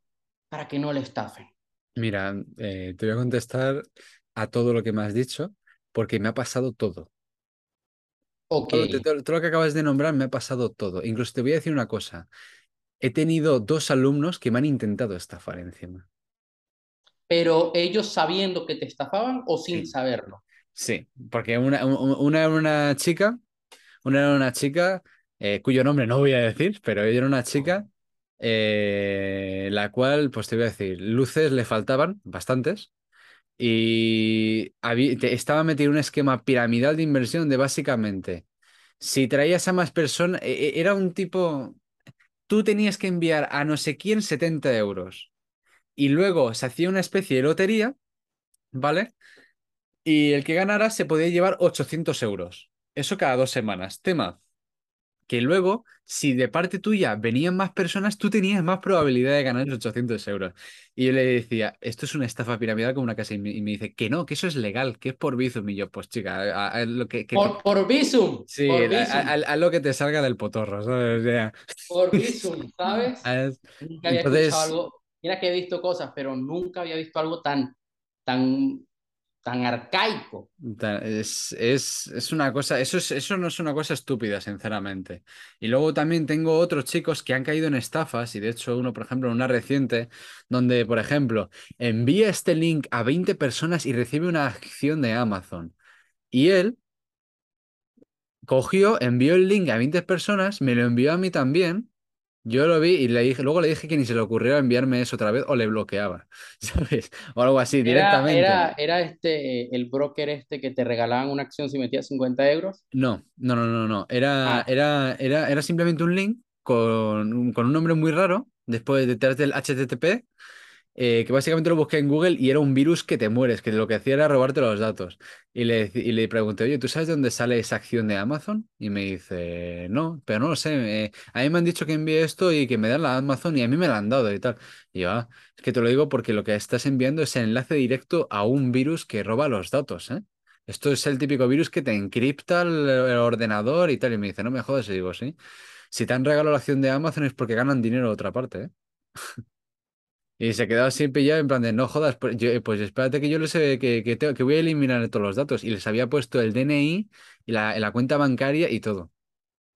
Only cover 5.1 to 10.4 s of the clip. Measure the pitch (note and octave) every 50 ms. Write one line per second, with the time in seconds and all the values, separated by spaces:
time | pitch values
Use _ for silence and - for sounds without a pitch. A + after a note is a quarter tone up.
5.1 | G2+ A#2 C3 C3 - - D3 F#3+ - _ _ _ _ _ _ _ - A#2 A2+ -
6.1 | - G#2+ G2+ A2 A2 - B2 - - C3 B2+ C3 - - A#2 G#2 E2+ E2+ D2+ -
7.1 | _ _ _ _ _ _ _ _ _ _ _ _ _ _ _ _ _ _ _ _
8.1 | _ _ _ _ _ _ _ - D#3+ D3 - - - - - - C3 C3+ A2+ D#3
9.1 | D3+ C#3+ B2 - D#3 E3+ D#3+ E3+ D#3 E3 D#3+ D#3 D3 D#3+ D#3 D3 C#3 C3+ C#3+ D#3+
10.1 | D3+ C3+ C3+ B2+ - B2+